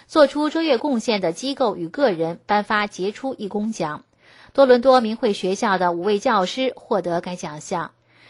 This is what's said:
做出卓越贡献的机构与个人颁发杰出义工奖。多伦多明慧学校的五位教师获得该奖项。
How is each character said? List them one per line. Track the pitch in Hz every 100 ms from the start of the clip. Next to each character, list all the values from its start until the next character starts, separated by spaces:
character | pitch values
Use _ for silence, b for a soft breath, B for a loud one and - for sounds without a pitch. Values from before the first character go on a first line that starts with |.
| B
做 | 320 277
出 | 294 302
卓 | 330
越 | 330 285
贡 | 294 233
献 | 240 208
的 | 175
机 | 175 269
构 | 269 233
与 | 175 165
个 | 285 262
人 | 165 165 170
颁 | - 208
发 | 208 214 208
杰 | - 190
出 | - 269 -
义 | 202
工 | 208 214
奖。 | - 156 151 _ b b b b
多 | -
伦 | 269 240
多 | 262 254
明 | 220 226
慧 | 233
学 | 202 185
校 | 196 220 185
的 | 175
五 | 175
位 | 190 202
教 | 262 214
师 | 185 262 262 -
获 | - 208
得 | 175 170
该 | 180
奖 | 180 170 151
项。 | - 175 156 _ b b